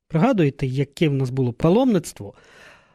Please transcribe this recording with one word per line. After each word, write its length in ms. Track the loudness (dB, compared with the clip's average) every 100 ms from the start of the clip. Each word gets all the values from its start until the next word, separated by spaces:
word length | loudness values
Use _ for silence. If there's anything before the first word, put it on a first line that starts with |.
| -6
пригадуєте, 600 | 0 2 2 0 0 -6
яке 420 | -4 -4 -2 0
в 40 |
нас 160 | 0 -2
було 240 | -2 -2
паломництво, 800 | 0 2 2 2 0 -4 -16 -18 -18 _ -20 -20 -20 _